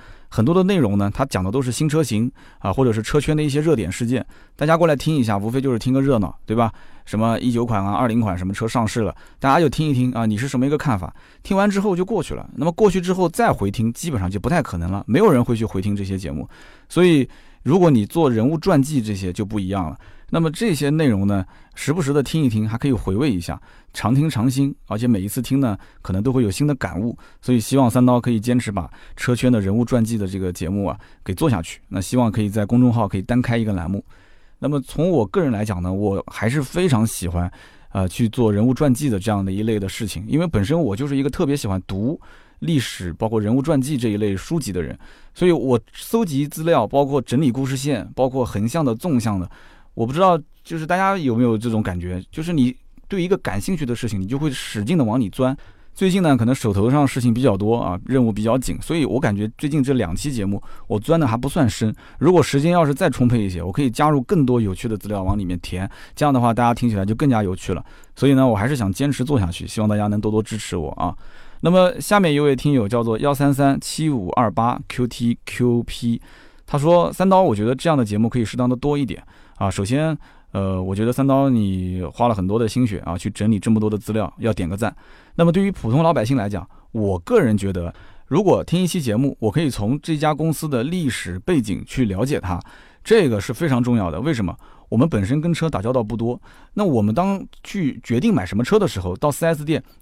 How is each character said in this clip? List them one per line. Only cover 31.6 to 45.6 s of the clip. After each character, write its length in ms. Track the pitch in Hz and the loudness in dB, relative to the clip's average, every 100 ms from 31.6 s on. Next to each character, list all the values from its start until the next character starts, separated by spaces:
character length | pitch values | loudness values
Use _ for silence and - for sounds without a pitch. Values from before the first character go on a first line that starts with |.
去。 180 | 82 - - | -4 -12 -10
那 140 | 98 | -6
希 160 | - 123 | -2 0
望 120 | 117 | 0
可 120 | 104 | 0
以 80 | 104 | -2
在 160 | 107 101 | -2 2
公 160 | 120 | 4
众 100 | 123 | 4
号 160 | 117 104 | 4 0
可 100 | 98 | -2
以 40 | |
单 200 | 92 123 | -2 0
开 160 | 117 117 | 0 0
一 60 | |
个 80 | 107 | 0
栏 180 | 95 82 | -2 -4
目。 140 | 101 - - - - - - | -6 -8 -18 -20 -20 -20 -8
那 80 | 131 | -4
么 140 | 143 | -4
从 280 | - - 175 | -4 -2 0
我 160 | 156 98 | 2 0
个 160 | 196 | 0
人 80 | 147 | 0
来 140 | 104 | 0
讲 180 | 107 90 | -2 -2
呢， 120 | 90 | -2
我 280 | 98 104 98 - | -2 0 -2 -6
还 220 | - 110 | -4 -2
是 120 | 151 | -2
非 280 | 131 170 180 | -2 0 2
常 180 | 123 110 | 2 2
喜 220 | - 85 | -2 -4
欢， 200 | 85 87 - - - - | -4 -4 -8 -20 -20 -8
呃， 120 | 98 92 | -4 -2
去 220 | - 113 | 0 -2
做 240 | 127 110 | 2 2
人 140 | 101 123 | 4 2
物 80 | |
传 200 | 131 151 | 2 2
记 160 | 120 147 | 2 0
的 80 | 98 | -2
这 140 | 104 | 0
样 140 | 101 95 | -2 -2
的 40 | |
一 140 | 98 | -2
类 160 | 110 107 | 0 -2
的 80 | 95 | -2
事 180 | - 110 | -6 -8
情， 200 | - 110 | -8 -2
因 140 | 139 | -2
为 60 | 175 | 0
本 180 | 110 98 | 0 0
身 120 | 170 | 0
我 160 | 131 | 0
就 140 | 101 143 | -2 -2
是 80 | 139 | -2
一 80 | |
个 60 | 139 | -2
特 160 | - 147 | -2 -2
别 100 | 143 | -2
喜 140 | 104 | -2
欢 120 | 95 - | -6 -4
读 320 | 98 117 175 - - - - | -4 -4 -6 -10 -20 -20 -8
历 180 | 147 151 | -2 0
史， 360 | - - 95 | -2 -6 -8
包 160 | 120 113 | -4 -2
括 100 | 113 | 0
人 160 | 104 131 | 0 0
物 60 | |
传 180 | 139 143 | 2 0
记 180 | 131 143 | 0 -2
这 120 | 117 | -2
一 80 | 101 | 0
类 180 | 107 95 | -2 -4
书 240 | - 165 | -4 -4
籍 140 | 101 | -4
的 80 | 90 | -6
人， 160 | 69 - - - - | -6 -10 -18 -20 -16
所 140 | - 180 | 0 2
以 40 | |
我 280 | 156 | 2